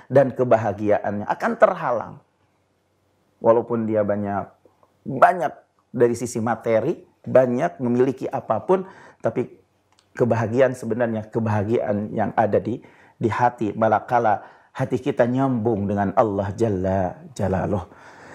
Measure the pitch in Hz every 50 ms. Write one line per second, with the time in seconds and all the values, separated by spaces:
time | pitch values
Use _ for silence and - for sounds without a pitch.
0 | - - 127 139 139 127 113 - 127 123 113 110 117 107 98 98 107 104 101 -
1 | - 104 101 104 104 - 151 - - 226 233 233 226 196 185 170 165 139 120 135
2 | 95 - - - - _ _ _ _ _ _ _ _ _ _ _ _ _ _ _
3 | _ _ _ _ _ _ _ _ - 113 113 120 113 - 120 117 113 110 110 107
4 | 104 98 101 104 104 101 101 95 87 - - _ _ _ _ _ _ _ _ _
5 | _ 110 135 123 - 175 180 180 156 143 - - - _ _ _ _ _ - 123
6 | 127 117 120 110 127 110 - 117 110 120 113 110 - 117 113 110 110 151 175 -
7 | - - _ _ - 120 120 127 131 123 120 123 160 170 - - 131 120 120 123
8 | 127 135 127 - - - - 127 - - 113 104 - - 185 190 185 190 - -
9 | - - - _ - - - 160 - - - - _ _ _ _ _ _ _ _
10 | _ _ _ - 131 117 117 110 117 104 113 127 131 127 127 - - 113 110 120
11 | 123 113 113 110 107 - - 120 113 107 107 107 98 104 117 117 - - 104 101
12 | 107 107 110 113 101 95 - - 110 101 104 104 92 110 117 147 - - - -
13 | - - _ - 123 110 98 - 123 123 - - 113 101 - 110 110 110 107 101
14 | - - 120 120 120 110 101 - - - - - _ _ - - 135 - 135 120
15 | - 143 139 - 123 120 123 131 139 135 127 117 107 120 113 98 101 98 104 101
16 | 101 98 - - 120 107 98 98 98 95 98 107 110 113 101 90 92 95 92 98
17 | 92 90 - - - - - - 104 92 92 92 - - 98 98 87 - - -
18 | - - - - - -